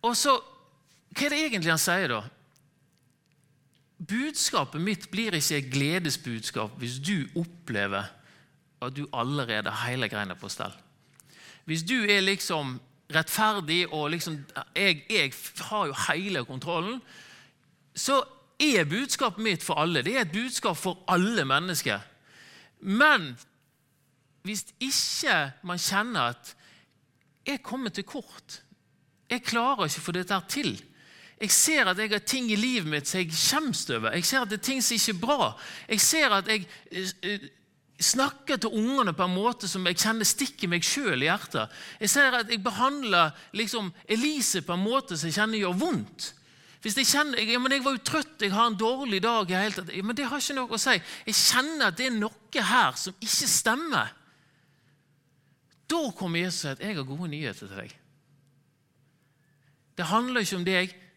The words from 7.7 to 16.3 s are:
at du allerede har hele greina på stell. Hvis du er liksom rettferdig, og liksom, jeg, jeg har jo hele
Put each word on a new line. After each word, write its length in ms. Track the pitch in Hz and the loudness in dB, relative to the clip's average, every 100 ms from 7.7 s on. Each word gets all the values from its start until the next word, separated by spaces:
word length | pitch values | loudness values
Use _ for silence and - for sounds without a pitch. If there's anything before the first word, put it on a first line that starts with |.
| 110 98 98 101 - - - _ _ _ _ | -2 -2 -2 -6 -14 -20 -20 _ _ _ _
at 160 | 123 | -10
du 140 | 135 147 | -8 -6
allerede 600 | 127 120 147 120 107 104 | -2 0 0 -2 -2 -2
har 160 | 107 120 | -4 -4
hele 180 | 127 110 | -2 -2
greina 280 | 104 101 87 | -2 -6 -8
på 100 | 101 | -10
stell. 200 | - 101 98 _ _ _ _ - - - - - | -8 -8 -10 _ _ _ _ -20 -20 -20 -20 -6
Hvis 160 | 160 | -6
du 140 | 165 254 208 | -2 0 4
er 160 | 202 | 4
liksom 560 | 190 196 - 160 139 127 - _ _ | 4 0 -2 -2 -2 -8 -14 _ _
rettferdig, 760 | 156 160 - 214 208 151 170 175 | -2 0 2 2 2 0 0 0
og 180 | 151 147 | -2 -2
liksom, 240 | 165 170 156 139 - - - | -2 -4 -8 -10 -12 -8 0
jeg, 260 | 196 156 - | 0 0 0
jeg 220 | 214 139 - - - - | 0 0 -4 -14 -12 -6
har 220 | 214 165 | -2 -2
jo 60 | 131 - | -2 -2
hele 380 | 156 196 | -2 -2